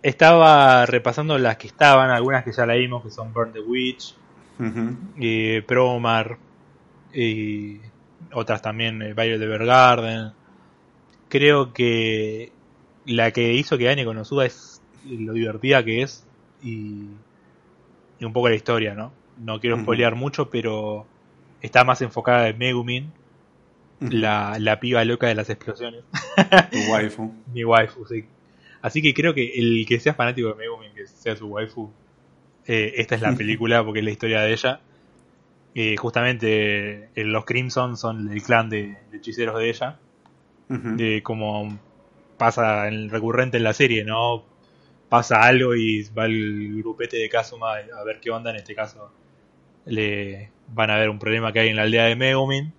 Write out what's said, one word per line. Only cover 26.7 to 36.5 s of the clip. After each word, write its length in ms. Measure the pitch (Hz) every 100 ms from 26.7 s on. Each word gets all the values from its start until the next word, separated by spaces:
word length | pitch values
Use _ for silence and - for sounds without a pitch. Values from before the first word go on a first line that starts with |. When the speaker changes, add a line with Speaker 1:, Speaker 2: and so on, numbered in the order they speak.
Speaker 2:
Tu 80 | 240
waifu. 540 | 208 110 107 - 110 -
Speaker 1:
<laughs> 120 | -
Mi 100 | 120 117
waifu, 400 | 113 110 - 107
sí. 200 | 113 107 _ _ _ _ -
Así 200 | - 156
que 120 | 151
creo 200 | 135 165
que 200 | 147 120 127
el 260 | 117 117 110
que 120 | 117
sea 140 | 147
fanático 360 | 147 120 123 113
de 60 | 107
Megumin, 380 | 113 113 107
que 120 | 104 98
sea 280 | _ 117 107
su 120 | 107
waifu, 440 | 104 110 117 107 _ _ _ _ _ _ _ -
eh, 280 | 113 107 120
esta 180 | 113 110
es 60 |
la 120 | 107
Speaker 2:
<laughs> 20 | 127
Speaker 1:
película 480 | 104 110 113 117
porque 160 | 110 107
es 60 | 107
la 60 |
historia 300 | 104 113 110
de 120 | 107
ella. 260 | 113 127 135 _ _ _ _ _ _ _ _ _ -
Eh, 220 | 110 104
justamente, 1120 | 120 117 120 123 110